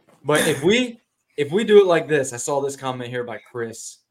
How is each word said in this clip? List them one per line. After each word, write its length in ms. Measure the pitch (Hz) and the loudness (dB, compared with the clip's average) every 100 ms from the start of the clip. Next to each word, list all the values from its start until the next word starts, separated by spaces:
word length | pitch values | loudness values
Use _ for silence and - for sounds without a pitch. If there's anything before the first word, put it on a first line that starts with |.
| _ _ | _ _
But 240 | 135 151 170 | -2 0 0
if 160 | 131 | 0
we, 380 | 160 233 247 233 _ _ _ - | 2 2 0 -8 _ _ _ -6
if 140 | 135 | -2
we 120 | 180 214 | -2 6
do 160 | 208 | 6
it 60 | 190 | 8
like 200 | 165 139 | 4 2
this, 240 | 151 131 | -2 -2
I 60 | 120 | -6
saw 240 | - 143 | -4 -2
this 160 | 139 139 | -4 -6
comment 320 | 131 127 120 | -6 -6 -6
here 140 | 123 117 | -8 -8
by 140 | 107 | -12
Chris. 580 | - 123 113 107 - - _ | -12 -10 -10 -10 -18 -20 _